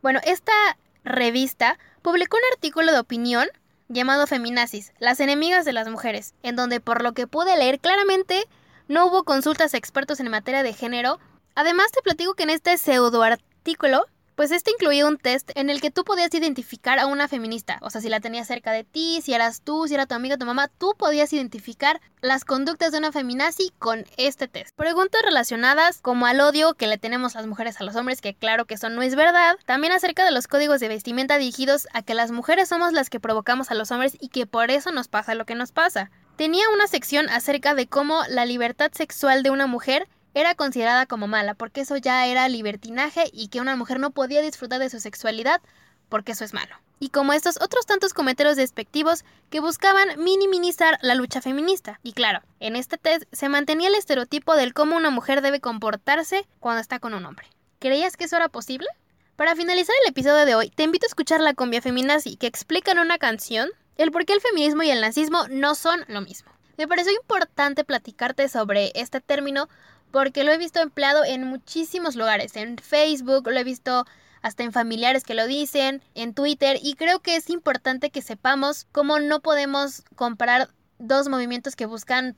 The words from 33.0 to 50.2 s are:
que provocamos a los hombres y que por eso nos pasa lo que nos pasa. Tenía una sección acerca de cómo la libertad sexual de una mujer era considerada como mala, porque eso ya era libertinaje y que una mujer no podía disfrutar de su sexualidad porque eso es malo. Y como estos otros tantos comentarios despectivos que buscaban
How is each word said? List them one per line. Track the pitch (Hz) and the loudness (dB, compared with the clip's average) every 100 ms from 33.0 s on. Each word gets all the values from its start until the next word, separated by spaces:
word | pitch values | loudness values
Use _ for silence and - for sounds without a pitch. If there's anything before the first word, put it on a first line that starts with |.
| 262 | -2
que | 233 | -4
provocamos | 226 220 208 247 262 | -2 -2 0 -2 -2
a | 226 | -4
los | 214 | -4
hombres | 247 262 - | -2 -2 -4
y | 262 | -10
que | - 233 | -6 -4
por | 226 233 | 0 2
eso | 277 311 | 2 0
nos | 311 - | -6 -4
pasa | 208 214 226 | -6 -4 -6
lo | 220 | -4
que | 233 | -6
nos | 247 | -6
pasa. | - 330 233 196 _ _ - | 0 0 0 -8 _ _ -4
Tenía | 311 339 440 | 0 2 2
una | 415 403 | 2 2
sección | 285 - 285 302 | 0 -2 0 0
acerca | 240 - 285 277 285 | -2 -2 -2 0 0
de | 247 | 0
cómo | 277 285 311 294 | 0 0 0 0
la | 247 240 | -2 -2
libertad | 240 233 247 302 | -2 -4 -2 -4
sexual | - 311 - 277 269 | -2 -8 -2 2 2
de | 269 | 2
una | 269 269 | 0 0
mujer | 240 - 269 370 _ _ - | -2 0 -2 -2 _ _ -2
era | 320 | 0
considerada | 349 285 254 226 247 262 | 0 -2 -2 2 2 0
como | 233 208 | -4 -2
mala, | 214 202 208 | -2 -2 -6
porque | 226 - | -10 -8
eso | 269 277 | -6 -4
ya | 254 254 247 | 0 0 2
era | 254 262 | 2 0
libertinaje | 240 214 202 226 233 294 311 330 | -2 -6 -8 -10 -4 -4 0 -2
y | 214 214 | -2 -10
que | 247 | -6
una | 254 269 | -4 -4
mujer | 233 254 | -4 -4
no | 277 | -4
podía | 277 262 285 | -2 0 0
disfrutar | 302 294 247 254 | 0 -4 -8 -4
de | 262 | -4
su | 247 | -6
sexualidad | 220 - 226 220 220 339 _ _ _ _ _ | -14 -6 -4 -2 2 0 _ _ _ _ _
porque | 214 208 | -6 -6
eso | 220 220 | -10 -8
es | |
malo. | 202 - - _ _ | -8 -8 -12 _ _
Y | 269 | -4
como | - 277 | 0 2
estos | 294 359 339 | 2 0 -2
otros | - 508 466 | -2 -2 0
tantos | 403 392 | 0 0
comentarios | - 277 254 285 285 | 0 -2 2 2 2
despectivos | 262 - 220 294 311 330 - _ _ | 0 -2 -8 -2 0 0 -4 _ _
que | 302 | -6
buscaban | 311 330 392 392 392 294 | -4 2 4 6 4 2